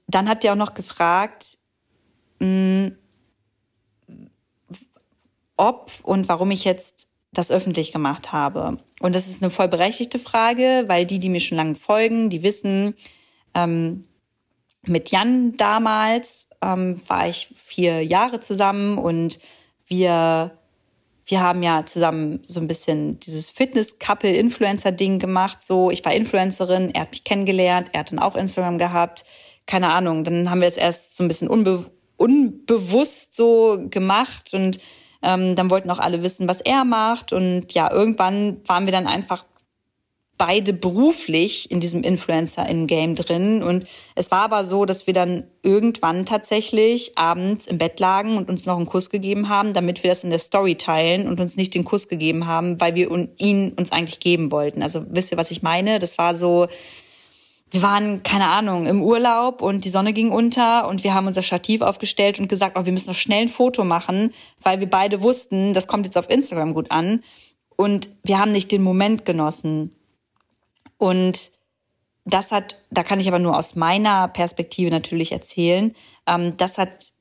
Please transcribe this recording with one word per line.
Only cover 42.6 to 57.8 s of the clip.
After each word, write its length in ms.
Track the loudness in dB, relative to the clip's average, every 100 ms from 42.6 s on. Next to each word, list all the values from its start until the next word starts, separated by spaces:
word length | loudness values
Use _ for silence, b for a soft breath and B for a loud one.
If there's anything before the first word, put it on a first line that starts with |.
| -2 -2 0 0 0
drin. 480 | -2 -2 0 2 0
Und 240 | 0 -2 -4 B B -4
es 160 | 0
war 100 | 2
aber 240 | 2 0 0
so, 200 | 0 0
dass 200 | 0 0
wir 80 |
dann 300 | 0 0 -2 -8 _
irgendwann 640 | 2 4 2 0 -2 -2 -2
tatsächlich 880 | -4 0 -2 0 2 4 2 -4 -2
abends 520 | 0 0 -2 -2 -4
im 100 | -2
Bett 220 | -2 0
lagen 380 | 2 2 0 -2
und 120 | -2
uns 160 | -4 -2
noch 120 | -2
einen 100 | -2
Kuss 240 | -2 -2
gegeben 380 | -4 -2 -2 0
haben, 240 | 0 2
damit 280 | 0 -2 0
wir 80 | 0
das 140 | 0
in 80 | 0
der 80 | -2
Story 380 | 0 0 0 0
teilen 500 | 0 0 2 0 -2
und 120 | -2
uns 180 | -2 -2
nicht 180 | -2 -2
den 100 | -2
Kuss 220 | -2 -2
gegeben 400 | -2 -2 -2 -2
haben, 340 | -2 -2 0
weil 140 | 0 2
wir 160 | 0
un-, 180 | 0 -4 -2
ihn 360 | 0 2 0
uns 180 | -2 -2
eigentlich 280 | -2 -4 -4
geben 300 | 0 0 0
wollten. 320 | -2 -2 -4
Also 240 | -6 -6 -4
wisst 220 | -4 -2
ihr, 60 | -4
was 140 | -4
ich 100 | -4
meine? 380 | -2 0 0 0
Das 180 | 0 2
war 160 | 2
so, 320 | 2 2 4 2 B B B B B B B B B _
wir 140 | 0